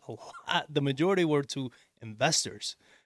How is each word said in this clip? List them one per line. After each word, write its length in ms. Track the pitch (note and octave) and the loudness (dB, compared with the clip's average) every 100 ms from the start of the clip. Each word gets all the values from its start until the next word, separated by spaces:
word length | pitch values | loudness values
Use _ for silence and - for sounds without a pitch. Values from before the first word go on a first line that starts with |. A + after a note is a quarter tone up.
| - | -10
a 40 | |
lot, 540 | A2+ - - - E3+ - | -14 -14 -10 -2 -2 0
the 100 | D3 | 0
majority 460 | C#3 C3+ F3 F#3+ E3 | 2 2 2 4 4
were 160 | C#3+ | 2
to 260 | C#3 C3+ B2+ - _ _ | 0 -6 -8 -10 _ _
investors. 720 | A2+ G#2+ C#3+ - G#2 G2 - - _ - | -12 0 2 2 -2 -6 -10 -12 _ -20